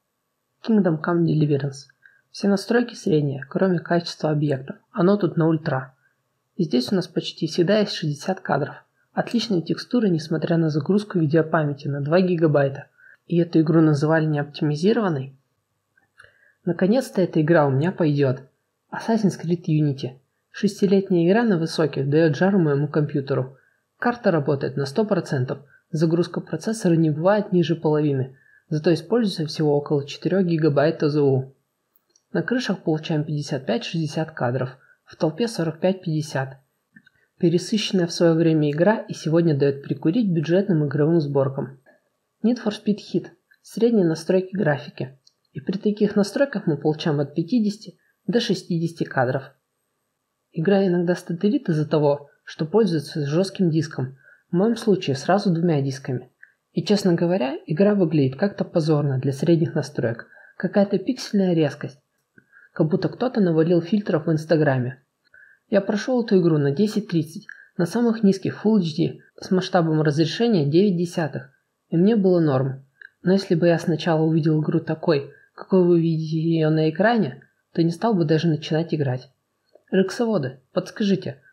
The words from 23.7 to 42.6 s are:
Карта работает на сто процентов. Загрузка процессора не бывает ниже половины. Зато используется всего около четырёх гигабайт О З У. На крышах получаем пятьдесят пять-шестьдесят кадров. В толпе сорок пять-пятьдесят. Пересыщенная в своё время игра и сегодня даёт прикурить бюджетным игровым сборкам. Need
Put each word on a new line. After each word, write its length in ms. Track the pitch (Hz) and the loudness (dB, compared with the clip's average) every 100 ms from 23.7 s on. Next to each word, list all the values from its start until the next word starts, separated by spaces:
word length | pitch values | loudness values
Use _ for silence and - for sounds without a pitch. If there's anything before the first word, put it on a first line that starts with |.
| _ _ _ | _ _ _
Карта 320 | 254 240 202 | -4 0 0
работает 460 | 165 139 139 135 135 | 0 0 -2 -4 -4
на 100 | 139 | -4
сто 180 | - | -2
процентов. 540 | 214 185 - 139 127 143 - _ _ | 0 -2 -2 -4 -2 -6 -12 _ _
Загрузка 500 | 160 165 165 170 - | -2 0 2 0 -4
процессора 540 | - 156 214 220 185 | -8 -6 -6 -2 2
не 160 | 160 160 | 4 2
бывает 400 | 147 175 208 202 | 2 2 2 2
ниже 240 | 180 170 | 0 0
половины. 640 | 160 160 151 151 135 131 - _ _ _ | 0 0 2 2 0 -4 -10 _ _ _
Зато 260 | 151 180 | -2 0
используется 520 | 156 - 233 214 175 156 | 0 0 0 0 -2 -8
всего 300 | - 151 147 | -2 0 0
около 300 | 143 147 139 | 0 -4 -4
четырёх 380 | - 160 190 | -6 -2 0
гигабайт 580 | 175 165 160 143 151 165 | 0 2 2 2 0 0
О 60 | 156 | -2
З 120 | 147 | 2
У. 320 | 143 131 131 _ _ _ _ _ _ _ _ | 2 2 -2 _ _ _ _ _ _ _ _
На 100 | 170 | -6
крышах 360 | 165 254 247 185 | -2 -2 -2 -4
получаем 460 | - 156 156 156 | -2 -4 -2 -4
пятьдесят 420 | 151 147 143 139 131 | -2 -6 -6 -8 -4
пять-шестьдесят 640 | 233 - 165 151 - 160 | -6 -4 -6 -4 -4 -8
кадров. 400 | - 127 131 135 - _ _ | -4 -4 -4 -6 -10 _ _
В 120 | _ - | _ -4
толпе 320 | 160 - 226 | -4 -2 -6
сорок 320 | - 165 151 | -4 -6 -2
пять-пятьдесят. 760 | 185 190 170 156 156 139 135 - _ _ _ - _ _ _ _ | -2 -2 -4 -4 -4 -6 -8 -12 _ _ _ -20 _ _ _ _
Пересыщенная 680 | 175 170 - 214 - 190 170 | 0 0 0 -4 0 -2 -2
в 60 | |
своё 200 | - 170 | 2 2
время 380 | 160 165 160 151 | 4 4 2 2
игра 260 | 151 180 226 | 2 2 2
и 160 | - | -4
сегодня 420 | 165 160 165 170 | -8 0 2 2
даёт 280 | 139 143 139 | 2 2 0
прикурить 480 | - 143 156 214 208 | -6 -2 0 0 0
бюджетным 560 | 170 156 180 202 160 147 | 0 2 0 2 0 0
игровым 340 | 139 147 170 | 0 2 2
сборкам. 580 | 143 139 135 135 - - _ _ _ _ _ _ | 2 0 0 -2 -10 -12 _ _ _ _ _ _
Need 160 | 214 247 | -2 0